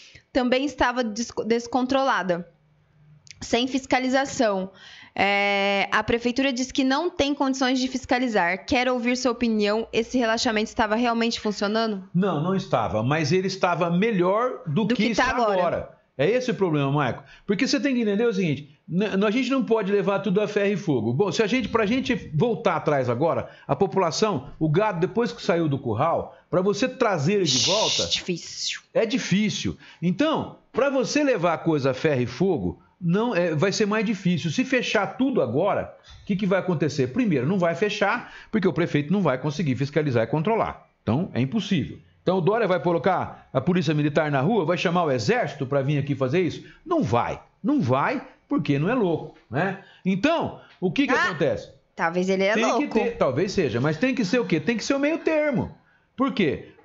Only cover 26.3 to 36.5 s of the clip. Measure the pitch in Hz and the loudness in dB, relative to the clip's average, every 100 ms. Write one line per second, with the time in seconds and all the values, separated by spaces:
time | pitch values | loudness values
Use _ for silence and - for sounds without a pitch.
26.3 | - _ 165 190 196 254 254 233 180 139 | -12 _ 0 2 2 -2 0 0 2 2
27.3 | 208 170 127 120 202 165 - 87 - - | 2 2 2 2 2 0 0 -2 -4 -4
28.3 | 170 - - - - - 170 220 220 - | -8 -8 -8 -8 -8 -4 -2 0 -2 0
29.3 | 185 214 - 101 - - - 170 180 302 | 0 0 -2 -4 -6 -12 -4 -2 2 0
30.3 | 240 101 - _ 196 277 262 214 285 285 | 0 -4 -10 _ 0 2 2 0 2 2
31.3 | 220 170 160 165 151 131 131 160 135 123 | 2 2 0 0 2 2 0 0 0 0
32.3 | - 190 151 90 - _ - 170 190 240 | 0 0 0 -2 -6 _ -6 0 0 2
33.3 | 180 175 156 196 190 208 214 202 202 180 | 0 0 0 0 0 0 0 -2 -2 0
34.3 | 180 170 190 254 254 - 220 190 - 262 | 0 0 -2 0 -2 0 0 0 0 0
35.3 | 226 123 127 190 135 87 - - - - | 0 0 0 0 0 -4 -10 -20 -10 -4
36.3 | 180 202 | -2 0